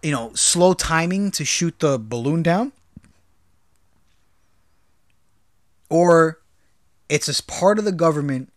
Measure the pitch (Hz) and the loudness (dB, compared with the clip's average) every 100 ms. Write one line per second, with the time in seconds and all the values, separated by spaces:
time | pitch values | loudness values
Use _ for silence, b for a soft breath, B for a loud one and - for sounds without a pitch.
0 | 160 139 117 - - 175 180 180 - 160 | -4 -4 -6 -2 0 4 4 4 0 0
1 | 170 190 202 - 147 - 170 - 156 131 | 0 -2 -4 -4 -4 -2 -4 -2 -2 -2
2 | 110 120 127 165 165 180 262 _ _ - | -6 -6 -2 0 0 0 -2 _ _ -20
3 | _ _ _ _ _ _ _ _ _ _ | _ _ _ _ _ _ _ _ _ _
4 | _ _ _ _ _ _ _ _ _ _ | _ _ _ _ _ _ _ _ _ _
5 | _ _ _ _ _ _ _ _ _ 160 | _ _ _ _ _ _ _ _ _ 2
6 | 175 165 160 160 _ _ _ _ _ _ | 6 6 4 0 _ _ _ _ _ _
7 | _ 147 - 139 - - 185 208 208 175 | _ -4 -2 -6 -6 0 0 2 -2 0
8 | 165 151 143 131 131 | 0 0 -4 -6 -10